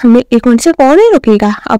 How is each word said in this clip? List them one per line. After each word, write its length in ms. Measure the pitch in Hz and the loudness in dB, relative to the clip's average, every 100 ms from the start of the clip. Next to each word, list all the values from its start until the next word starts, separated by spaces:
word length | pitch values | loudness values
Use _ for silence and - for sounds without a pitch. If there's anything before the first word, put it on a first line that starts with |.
हमें 200 | 240 240 - | 0 0 0
एक 120 | 233 247 | -2 0
होने 120 | 233 | 0
से 140 | 339 | -2
कौन 240 | 330 269 320 | 0 0 2
नहीं 160 | 453 | 2
रोकेगा, 440 | 339 226 214 208 214 - | 0 0 -2 -2 -6 -6
अब 100 | 220 | -6